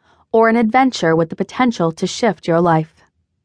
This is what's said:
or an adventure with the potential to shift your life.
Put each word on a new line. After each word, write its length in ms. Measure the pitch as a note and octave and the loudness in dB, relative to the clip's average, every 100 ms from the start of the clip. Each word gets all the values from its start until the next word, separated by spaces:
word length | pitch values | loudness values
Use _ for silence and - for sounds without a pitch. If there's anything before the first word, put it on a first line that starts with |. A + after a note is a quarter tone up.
| _ _ - | _ _ -4
or 160 | A3+ A3+ | 2 2
an 80 | A#3 | 2
adventure 580 | A3 B3+ C4 - E3 | 2 2 0 0 0
with 160 | E3 D#3+ | 0 -2
the 60 | - | -6
potential 560 | F#3 - B3+ A3+ E3 | -10 -2 -2 0 -4
to 120 | D#3+ | -2
shift 440 | F#3 - A3+ E3+ - | -8 -2 -4 -2 -2
your 120 | E3 | 0
life. 400 | F3 D#3+ D#3+ _ _ _ _ _ | 2 0 -2 _ _ _ _ _